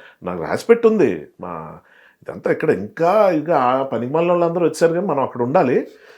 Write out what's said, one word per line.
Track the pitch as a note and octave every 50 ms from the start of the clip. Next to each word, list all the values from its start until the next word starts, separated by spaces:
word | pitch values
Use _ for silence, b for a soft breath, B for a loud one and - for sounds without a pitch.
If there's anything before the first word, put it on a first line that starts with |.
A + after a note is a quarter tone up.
| b b b b -
నాకు | F2+ F2+ F2 D#2+
రాసి | D2+ F2 A#2 -
పెట్టుంది. | - A3+ A#3 A#3 A3 A3 G#3+ E3+ A#2 F#2 D#2 D2 - _ -
మా | F2+ F2+ F2 D#2+ D#2+ D#2 - - _ _ _ _ _ _ _ _
ఇదంతా | - - - - - -
ఇక్కడ | D#3+ - - -
ఇంకా, | B2 F#2 G2 G#2+ - - E3 E3+ F#3+ A3 G#3 F#3+
ఇంకా | F3+ D#3 C#3+ D#3+ E3+ C#3+
ఆ | B2+ B2 C3 C3 C3+
పనికిమాలిన | C3+ - A#2 A#2+ B2 C#3+ D#3+ E3+ F3
వాళ్ళందరూ | F3 F3 E3+ E3+ E3+ F3+ F3
వచ్చారు | D#3 - - E3+ E3+ E3
కానీ | F3 F#3+ G3+
మనం | D3+ C3+ B2+
అక్కడ | - - B2
ఉండాలి. | A#2+ A#2+ C#3+ F#3 E3+ B2+ C3+ G#3 C#4 b b b b b b